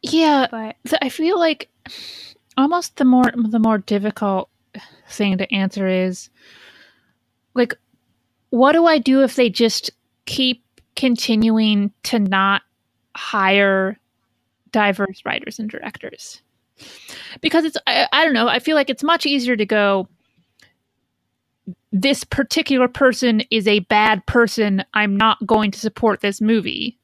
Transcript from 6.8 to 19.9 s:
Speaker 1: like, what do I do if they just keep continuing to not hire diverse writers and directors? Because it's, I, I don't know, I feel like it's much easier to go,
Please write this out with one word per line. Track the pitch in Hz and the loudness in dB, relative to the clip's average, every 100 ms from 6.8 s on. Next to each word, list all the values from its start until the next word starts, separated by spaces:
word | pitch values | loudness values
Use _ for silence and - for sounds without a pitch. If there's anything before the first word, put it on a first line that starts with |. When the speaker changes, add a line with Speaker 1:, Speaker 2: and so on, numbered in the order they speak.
| _ _ _ _ _ _ _ | _ _ _ _ _ _ _
Speaker 1:
like, | 247 240 - _ _ _ _ _ _ _ | -2 -2 -4 _ _ _ _ _ _ _
what | 240 262 | 2 4
do | 320 339 | 6 4
I | 311 | 4
do | 247 262 | 4 4
if | 269 - | 2 2
they | 240 | 0
just | 185 226 - - _ _ _ - | 2 0 0 -8 _ _ _ -10
keep | - 262 247 _ _ _ - | -2 -2 -2 _ _ _ -4
continuing | 262 240 - 220 226 220 220 208 202 _ | -2 -2 0 2 2 2 2 0 -2 _
to | - 233 | -4 -2
not | 196 190 196 196 _ _ _ _ _ - | 0 0 0 0 _ _ _ _ _ -16
hire | - 214 190 196 202 190 190 196 _ _ _ _ _ _ _ | -8 -2 2 2 2 2 -2 -6 _ _ _ _ _ _ _
diverse | 220 208 196 196 190 | 0 0 0 -4 -6
writers | - - - 220 | -8 -8 -8 -10
and | 214 | -10
directors? | - - - - - - - _ _ _ _ - - - - - - | -10 -14 -14 -16 -16 -20 -20 _ _ _ _ -20 -20 -20 -20 -18 -6
Because | 311 320 | 0 0
it's, | 320 - - | 0 -4 -2
I, | 240 233 | 0 2
I | 269 | 2
don't | 320 | 2
know, | 247 240 | 2 0
I | 247 | 0
feel | 247 311 | 0 0
like | 277 | 0
it's | 254 | -2
much | 294 330 294 | 0 0 0
easier | 285 240 240 | -2 0 -2
to | 208 | 0
go, | 214 202 | 2 2